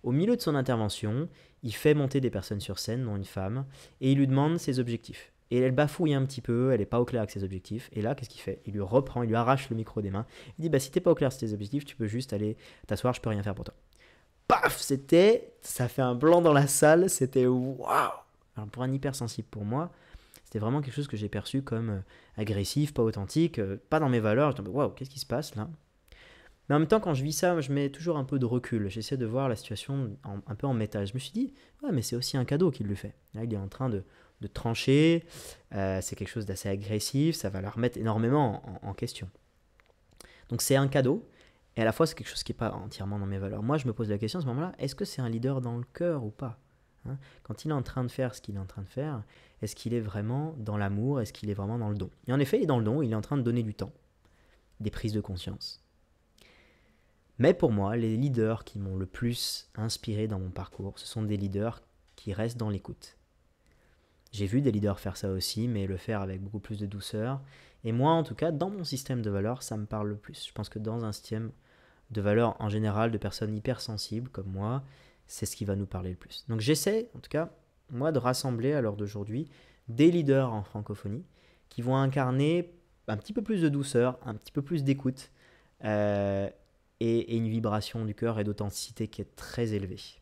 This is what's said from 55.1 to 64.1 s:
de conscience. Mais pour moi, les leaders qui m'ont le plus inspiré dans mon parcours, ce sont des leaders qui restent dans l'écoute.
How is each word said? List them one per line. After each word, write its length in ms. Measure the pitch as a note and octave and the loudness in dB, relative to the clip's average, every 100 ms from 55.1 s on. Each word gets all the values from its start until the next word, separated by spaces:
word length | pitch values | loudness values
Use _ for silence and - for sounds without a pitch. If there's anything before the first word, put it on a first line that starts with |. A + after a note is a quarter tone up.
de 80 | G#2+ | -4
conscience. 640 | G2+ F2+ - F#2+ - - _ _ _ _ _ _ - - _ _ _ _ _ _ _ - | -4 -6 -8 -10 -12 -14 _ _ _ _ _ _ -20 -20 _ _ _ _ _ _ _ 4
Mais 160 | C3+ F3+ | 4 6
pour 160 | D3+ | 4
moi, 240 | G#2 G2 A#2 | 4 2 2
les 200 | A2+ A2 | 0 2
leaders 480 | C#3 A#2+ A2 A2 | 2 2 2 0
qui 140 | - G#2 | -4 -8
m'ont 180 | G2 F#2+ | -6 -4
le 120 | F#2+ | -6
plus 640 | - A#2+ A#2 - - - - | -2 -2 -2 -4 -6 -12 -6
inspiré 520 | A2 - - G#2 A2 | -6 -4 -4 -2 -2
dans 120 | G2+ | -2
mon 120 | F#2 | -6
parcours, 480 | F2+ F#2 - G2 - | -8 -10 -10 -10 -10
ce 80 | - | -10
sont 160 | A2+ | -4
des 140 | G#2+ G#2 | -2 -2
leaders 440 | G2+ G2 A2 A2+ _ _ _ - | -2 -2 -4 -6 _ _ _ -14
qui 180 | - | -8
restent 240 | F#2+ A2+ A#2+ | -4 -4 -2
dans 120 | A2 | -4
l'écoute. 480 | G2 - A#2+ - _ _ _ _ _ _ _ _ _ _ | -4 -6 -14 -16 _ _ _ _ _ _ _ _ _ _